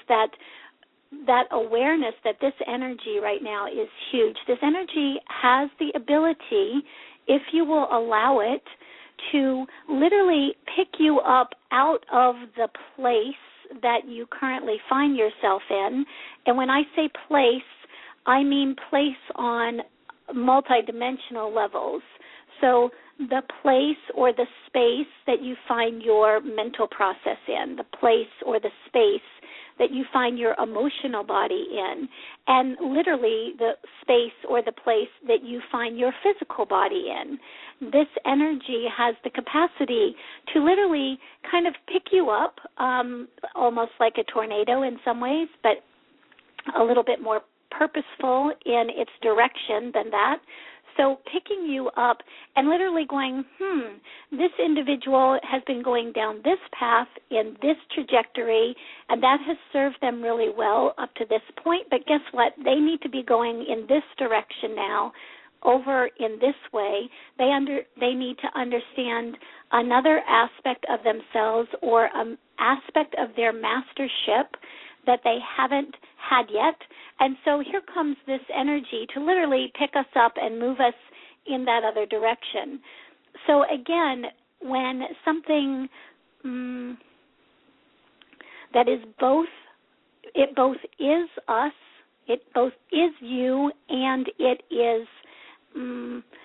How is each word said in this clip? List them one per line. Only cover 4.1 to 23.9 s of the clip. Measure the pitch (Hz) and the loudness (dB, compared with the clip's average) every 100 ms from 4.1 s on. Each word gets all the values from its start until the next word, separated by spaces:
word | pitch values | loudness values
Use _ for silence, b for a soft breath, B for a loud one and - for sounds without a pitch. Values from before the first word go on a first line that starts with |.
huge. | 254 220 220 - | 0 0 0 -4
This | 247 | 0
energy | 294 349 359 311 285 277 - | 0 0 -2 -2 -2 -4 -8
has | - 247 262 285 - | 0 2 4 2 -4
the | 294 294 | -4 -4
ability, | 233 294 320 311 - 214 196 269 - B B B - | 0 2 2 0 -2 0 0 -2 -6 B B B 0
if | 277 - | 0 2
you | 320 302 | 0 2
will | 311 269 | 2 2
allow | 233 233 214 247 262 | 0 2 2 4 4
it, | 214 269 - - B B B - - | 2 -2 -8 -20 B B B -16 -2
to | 294 269 262 262 B B | 0 2 0 -6 B B
literally | 269 330 403 370 311 277 - - - | 2 4 6 4 4 2 -4 -6 -4
pick | 370 - | -2 2
you | 311 294 | 4 4
up | - 254 247 - - | 4 4 2 -4 -2
out | 254 294 262 - | 2 2 2 0
of | 247 254 240 240 233 | 4 4 2 -8 -6
the | 226 - - - | -6 -6 -18 -4
place | 254 233 240 277 - - - 269 | 0 2 0 -6 -16 -20 -20 -4
that | 240 233 - | 0 0 -2
you | 233 233 | -12 -12
currently | - 262 254 226 214 - | -6 -4 -4 -4 -4 0
find | 262 294 262 | 2 2 2
yourself | 214 - 208 196 - | 0 0 0 0 -2
in. | 196 196 254 285 B B B - | -2 -2 -2 -6 B B B 0
And | 247 | 0
when | 262 | 2
I | 277 294 - | 2 0 0
say | 311 - - | -2 -4 0
place, | 285 247 262 - - - B B B - | 4 4 2 -4 -20 -20 B B B 0
I | 262 | 2
mean | 277 277 277 262 - | 4 2 0 -2 -2
place | 277 294 262 - - | 0 0 -2 -12 -6
on | 240 233 233 233 - _ - - - 254 | -4 -2 -2 -4 -10 _ -20 -20 -10 -2
multidimensional | 247 262 269 247 226 233 247 254 - 233 214 220 | 4 4 4 2 0 -4 -6 -6 -10 -8 -4 -2
levels. | 202 - - - - - B B B - | -2 -2 -6 -6 -10 -20 B B B 0
So | 262 247 240 - B B | 4 4 4 -2 B B
the | 262 262 - - | -4 -4 -4 -2
place | 285 262 294 | 2 4 2